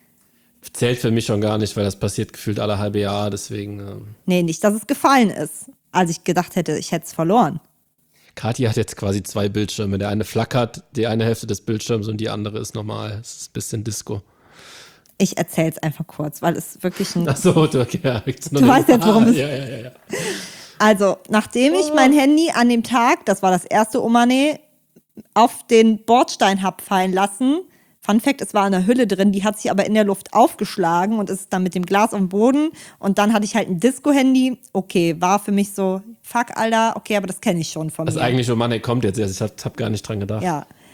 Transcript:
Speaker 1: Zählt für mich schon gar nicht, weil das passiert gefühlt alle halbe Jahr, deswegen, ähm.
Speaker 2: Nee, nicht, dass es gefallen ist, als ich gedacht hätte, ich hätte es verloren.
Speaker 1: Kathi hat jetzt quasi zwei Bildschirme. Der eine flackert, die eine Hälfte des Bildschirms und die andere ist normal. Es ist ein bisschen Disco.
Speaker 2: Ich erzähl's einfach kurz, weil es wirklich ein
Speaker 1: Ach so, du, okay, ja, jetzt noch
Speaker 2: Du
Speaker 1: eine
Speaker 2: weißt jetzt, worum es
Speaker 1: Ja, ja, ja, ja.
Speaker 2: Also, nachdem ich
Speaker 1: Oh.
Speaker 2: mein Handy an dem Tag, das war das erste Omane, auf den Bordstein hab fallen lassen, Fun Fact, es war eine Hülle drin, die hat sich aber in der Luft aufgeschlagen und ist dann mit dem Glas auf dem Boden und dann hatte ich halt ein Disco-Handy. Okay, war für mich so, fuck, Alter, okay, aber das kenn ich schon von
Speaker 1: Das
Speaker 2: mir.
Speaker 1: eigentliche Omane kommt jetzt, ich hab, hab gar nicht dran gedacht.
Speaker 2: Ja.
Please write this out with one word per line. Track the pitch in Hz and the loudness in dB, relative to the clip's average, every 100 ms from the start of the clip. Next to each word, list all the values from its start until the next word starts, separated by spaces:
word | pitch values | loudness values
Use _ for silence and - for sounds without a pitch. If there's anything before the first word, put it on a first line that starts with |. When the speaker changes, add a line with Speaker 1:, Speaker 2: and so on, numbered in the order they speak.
| _ _ _ _ _ _ - | _ _ _ _ _ _ -16
Speaker 1:
Zählt | - 120 123 | -2 -2 0
für | 117 | 0
mich | 113 113 | 0 0
schon | 104 | 0
gar | 107 107 | 0 0
nicht, | 104 113 | -2 -2
weil | |
das | 101 98 | -4 -2
passiert | 104 - 107 | -6 -4 -8
gefühlt | - - 107 | -8 -6 -4
alle | 107 101 | -2 -2
halbe | 104 104 | -2 -2
Jahr, | 101 101 104 | -2 -2 -4
deswegen, | 101 - 107 101 104 | -6 -10 -10 -10 -12
ähm. | 101 101 107 - - | -14 -16 -16 -12 -2
Speaker 2:
Nee, | 180 | 0
nicht, | 170 160 | 0 0
dass | - 220 | 0 0
es | - | -4
gefallen | - 311 269 208 | -2 4 4 4
ist, | - 156 - - - _ | 0 -8 -10 -20 -20 _
als | 175 170 | 0 0
ich | 170 | -2
gedacht | - 180 170 190 | -2 -2 -2 -4
hätte, | 165 143 | -2 -4
ich | - | -4
hätte | 170 - | -6 -6
es | |
verloren. | - 165 226 165 - _ _ _ _ _ _ _ - | -4 2 2 2 -2 _ _ _ _ _ _ _ -8
Speaker 1:
Kathi | 113 120 | -6 -2
hat | 117 113 | 0 0
jetzt | 107 - | -4 -4
quasi | 101 101 | -2 -2
zwei | - 107 101 | -4 -4 -2
Bildschirme. | 104 104 - 101 98 | -2 -4 -4 -4 -4
Der | 101 | -2
eine | 104 | -4
flackert, | 104 113 113 127 120 - - 120 | -4 -4 -2 -2 -2 -6 -12 -4
die | 113 | -2
eine | 113 113 | 0 0
Hälfte | 113 113 | -2 -4
des | 101 | -8
Bildschirms | - 110 - 113 107 | -4 -6 -2 -4 -4
und | 107 | -6
die | 110 | -6
andere | 107 104 107 | -6 -8 -8
ist | 113 113 | -10 -10
normal. | 107 110 107 104 | -8 -8 -8 -10
Es | - - | -14 -18
ist | - | -12
ein | |
bisschen | - - 113 | -10 -8 -8
Disco. | 110 104 - 104 - _ _ - - - - _ _ - | -8 -10 -10 -12 -12 _ _ -20 -20 -20 -20 _ _ -2
Speaker 2:
Ich | 196 - | -2 -2
erzähl's | 170 - 160 - | -6 -2 -2 -2
einfach | 160 147 156 | -8 -8 -12
kurz, | - 151 - | -10 -10 -4
weil | 170 170 | -4 -4
es | - - | -10 -8
wirklich | 185 - 190 180 | -8 -6 -6 -4
ein | 170 | -2
Speaker 1:
Ach | 131 | 0
so, | 185 156 151 | 2 4 2
du, | 139 | 0
okay, | 120 - | -2 -2
ja, | 135 113 - | -2 -2 -4
jetzt | - - | -8 -4
noch | 143 | 4
Speaker 2:
Du | 240 | 6
Speaker 1:
eine | 262 | 6
Speaker 2:
weißt | - | 6
jetzt, | 247 214 | 4 6
worum | 214 233 | 6 6
es | 190 | 4
Speaker 1:
Ja, | 143 | 0
ja, | 135 131 | -4 -8
ja, | 123 | -10
ja. | 123 - - - 427 330 185 - - - | -14 -18 -12 -8 -6 -8 -12 -18 -16 0
Speaker 2:
Also, | 214 196 196 - - | 4 4 2 0 0
nachdem | 214 - 240 269 | -2 0 2 2
ich | 349 302 | 4 2
Speaker 1:
Oh. | 302 | 4
Speaker 2:
mein | 262 | 6
Handy | 294 269 302 330 | 6 6 4 2
an | - 240 | 2 2
dem | 233 | 2
Tag, | 226 240 240 349 - | 2 2 2 2 0
das | 190 | 0
war | 190 | 2
das | 180 - | 2 2
erste | 208 220 254 | 0 2 0
Omane, | 233 240 240 262 294 285 _ _ _ _ _ - - | 2 4 4 4 2 -2 _ _ _ _ _ -20 -4
auf | 208 240 - - | 2 2 2 2
den | 226 226 214 - | 6 6 2 2
Bordstein | 240 330 - 208 196 | 2 2 2 2 2
hab | 190 - | -2 -6
fallen | - 190 190 | -2 0 0
lassen, | 185 202 - 262 320 - _ _ _ | 0 -2 0 0 0 -4 _ _ _
Fun | - 214 | 0 0
Fact, | 277 277 | 2 -2
es | 202 214 | -2 0
war | |
eine | 196 185 185 | 2 2 2
Hülle | 247 220 | 2 2
drin, | 190 202 | 2 2
die | 196 | 2
hat | 208 208 | -2 -4
sich | 220 | -4
aber | 196 196 | 0 2
in | |
der | 214 202 | 2 2
Luft | 196 - | 0 -2
aufgeschlagen | 202 285 - 185 - 170 175 196 220 | 4 4 2 -8 -2 0 2 0 -2
und | 196 | -4
ist | 190 - | -6 -4
dann | 185 | -2
mit | 185 185 | -2 -2
dem | 175 | 0
Glas | 190 220 | 2 2
auf | 214 | 0
dem | 185 | -2
Boden | 196 240 277 311 - - - | 2 2 2 0 -6 -20 -8
und | 196 196 | -2 2
dann | 208 | 2
hatte | 220 208 | 2 0
ich | 226 | -2
halt | 175 | -2
ein | 180 | 0
Disco-Handy. | 233 269 294 285 262 262 262 247 - | 0 0 2 4 4 4 2 -2 -6
Okay, | 196 185 190 170 160 | -6 -2 0 0 0
war | 180 202 | 2 0
für | 208 | 2
mich | 202 202 - | 0 0 -2
so, | 190 190 220 226 | -2 -2 -8 -20
fuck, | - 240 247 - | -6 -4 -4 -4
Alter, | 226 226 226 - | 0 2 0 -2
okay, | - 208 | -4 -4
aber | 190 | -4
das | - | -6
kenn | 226 175 | -2 -2
ich | 160 | -4
schon | 160 160 | -6 -8
von | - 160 | -6 -4
Speaker 1:
Das | 156 | -2
Speaker 2:
mir. | |
Speaker 1:
eigentliche | 123 123 120 | 0 0 0
Omane | 117 120 113 | 0 0 -2
kommt | 120 120 | -2 0
jetzt, | 110 95 | 0 -2
ich | 101 95 | -4 -4
hab, | 110 - | -6 -6
hab | - - | -12 -6
gar | 110 | -4
nicht | 107 | -4
dran | - 107 | -6 -6
gedacht. | 101 107 | -4 -4
Speaker 2:
Ja. | 180 151 - _ _ | -4 -4 -8 _ _